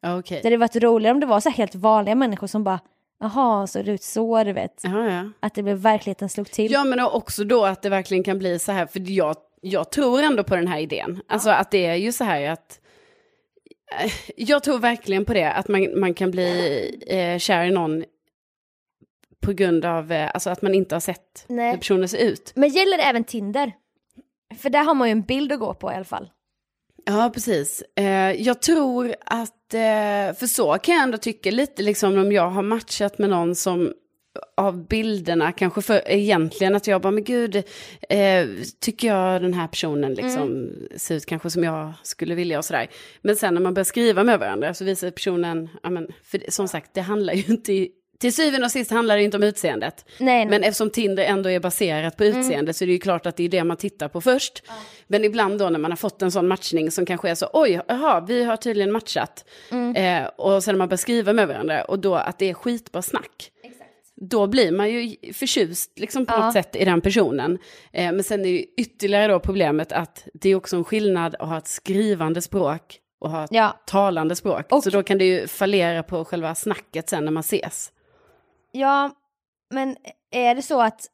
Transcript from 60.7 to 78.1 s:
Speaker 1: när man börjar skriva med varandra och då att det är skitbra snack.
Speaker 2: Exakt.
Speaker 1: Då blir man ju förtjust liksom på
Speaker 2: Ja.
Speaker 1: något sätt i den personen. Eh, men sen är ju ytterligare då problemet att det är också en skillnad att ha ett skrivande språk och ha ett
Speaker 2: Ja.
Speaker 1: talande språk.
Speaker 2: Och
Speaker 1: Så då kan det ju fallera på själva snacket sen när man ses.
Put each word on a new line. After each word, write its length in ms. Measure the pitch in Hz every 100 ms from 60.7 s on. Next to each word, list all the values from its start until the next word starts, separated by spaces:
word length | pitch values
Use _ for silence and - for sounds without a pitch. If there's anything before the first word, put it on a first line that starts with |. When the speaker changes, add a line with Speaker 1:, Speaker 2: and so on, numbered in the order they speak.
Speaker 1:
när 40 | 190
man 100 | 180
börjar 80 | 185
skriva 340 | - 233 202
med 160 | 226 190
varandra 360 | - 160 151
och 140 | - 196
då 160 | 190
att 240 | 170 - -
det 120 | 196
är 40 |
skitbra 480 | 175 240 233 - -
snack. 480 | 180 - - _ - _
Speaker 2:
Exakt. 180 | 240 - - _ _ -
Speaker 1:
Då 300 | 185 226 202
blir 260 | 254 196
man 180 | 180 208
ju 260 | 240 233 - -
förtjust 600 | - 269 - 170 175 - -
liksom 300 | 214 269 247
på 80 |
Speaker 2:
Ja. 100 | 226
Speaker 1:
något 80 | 220
sätt 240 | 226 170 -
i 80 |
den 160 | 190 170
personen. 580 | 190 208 165 135 139 180 - - -
Eh, 200 | - 175
men 120 | 180
sen 200 | 190 208
är 40 | 190
ju 160 | 180 - -
ytterligare 560 | 233 _ 202 202 214
då 80 | 185
problemet 520 | 185 196 160 151 160
att 360 | - 165 - -
det 140 | - 190
är 40 |
också 220 | 190 - 180
en 80 |
skillnad 500 | 170 220 208 180 170 -
att 100 | 160
ha 100 | 160
ett 80 | -
skrivande 760 | - - 190 214 190 156 165
språk 560 | 175 196 156 160 _ - _ _
och 100 | -
ha 140 | 160
ett 60 | 151
Speaker 2:
Ja. 280 | 226 214 - -
Speaker 1:
talande 500 | 196 196 170 156 175
språk. 300 | 208 165 143
Speaker 2:
Och 100 | 277
Speaker 1:
Så 60 | 196
då 120 | 196
kan 160 | 185 196
det 60 |
ju 220 | 185 180 101
fallera 560 | - 196 202 170 165
på 220 | 160 175
själva 300 | 160 175 160
snacket 540 | 165 - 170 _ 160 160
sen 160 | 170
när 80 | 151
man 80 | 156
ses. 500 | 156 202 - - - _ _